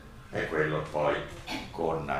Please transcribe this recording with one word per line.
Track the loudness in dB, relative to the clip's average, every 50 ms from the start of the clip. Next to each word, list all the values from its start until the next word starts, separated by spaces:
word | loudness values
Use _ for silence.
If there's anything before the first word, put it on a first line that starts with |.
| -12 -14 -16 -16 -12 -4
è | -2 -2 0
quello | 2 2 4 4 4 2 0 0 0
poi | 2 2 4 4 2 2 -2 -6 -8 -10 -6 -6 -6 -6 -6 -6
con | -2 0 2 2 2 2 0 0 0